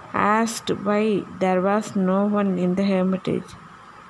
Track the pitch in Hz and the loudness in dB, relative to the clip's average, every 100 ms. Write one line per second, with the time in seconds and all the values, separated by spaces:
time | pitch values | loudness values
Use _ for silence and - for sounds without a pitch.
0 | - 202 196 214 226 226 - 180 202 208 | -6 0 2 4 0 -2 -4 -4 0 0
1 | 220 196 - - 185 185 185 208 214 202 | 2 0 -4 -2 0 2 2 0 -2 -2
2 | 185 190 208 208 202 180 180 180 196 190 | 2 2 2 2 0 0 0 0 2 2
3 | 185 185 - - - - - - - - | 2 0 -2 -4 -6 -16 -20 -20 -20 -20
4 | - | -20